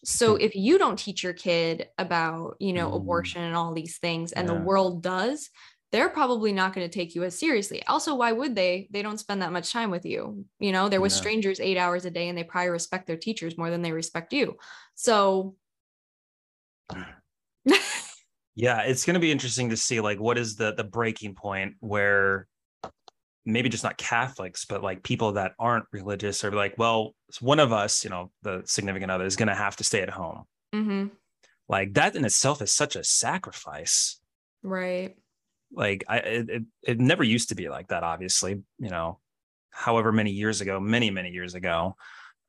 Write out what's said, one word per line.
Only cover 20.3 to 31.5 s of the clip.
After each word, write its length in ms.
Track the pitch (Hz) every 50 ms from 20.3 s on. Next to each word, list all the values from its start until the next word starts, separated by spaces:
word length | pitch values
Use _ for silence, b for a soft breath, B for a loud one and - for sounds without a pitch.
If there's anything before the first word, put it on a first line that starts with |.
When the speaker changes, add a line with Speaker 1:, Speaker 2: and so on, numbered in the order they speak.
| 120
Speaker 2:
is 200 | 120 120 113 104
the, 180 | 107 117 107 107
the 100 | - 113
breaking 500 | 107 92 113 117 113 110 - 107 104 95
point 420 | - - 101 98 95 95 98 - -
where 640 | - 110 101 104 101 101 101 101 98 98 98 95 92 - _ _ _ _ _ _ - - - _ _ - _ _ _ _ _ _ _
maybe 240 | 110 110 113 123 127
just 120 | 110 110 -
not 140 | 107 -
Catholics, 720 | - - - - 117 123 131 - - - 92 87 - -
but, 160 | - 104 98 98
like, 200 | 98 95 92 -
people 300 | - 123 113 117 107 101
that 200 | 101 95 92 - -
aren't 280 | 113 117 120 117 110 -
religious 540 | - 104 95 101 101 98 98 104 98 - -
are 60 | 104 101
like, 240 | 104 101 98 -
"Well, 380 | - 113 117 113 113 110 110 - _ _ _ - -
one 180 | 120 120 143 151
of 120 | 151 127 113
us, 320 | 107 101 104 - - -
you 60 | 101
know, 200 | 95 87 90 95 - _ -
the 200 | 104 95 92 -
significant 440 | - - - 101 98 95 95 95 92
other 140 | 92 92 92
is 120 | 98 95
gonna 180 | - 117 107 98
have 220 | 95 107 101 98
to 80 | - 107
stay 180 | - - 107 92
at 80 | -
home." 340 | - 95 92 80 78 - - - _ _ _ _ -
Speaker 1:
Mm-hmm. 400 | 214 214 214 196 196 196 202 - _ _ _ _ _ b b